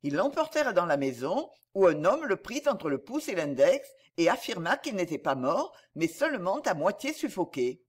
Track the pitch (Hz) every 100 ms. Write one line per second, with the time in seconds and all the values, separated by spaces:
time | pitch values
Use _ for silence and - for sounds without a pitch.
0 | 147 147 262 302 320 302 269 180 175 143
1 | 135 120 135 208 339 _ _ 196 185 151
2 | 165 285 285 190 - 247 285 226 160 139
3 | - 285 294 185 147 131 - 277 - -
4 | _ - 165 - - 202 165 233 294 202
5 | 170 151 151 135 127 202 311 - _ 151
6 | 160 - 311 254 175 240 277 165 170 202
7 | 269 311 269 196 165 139 123 127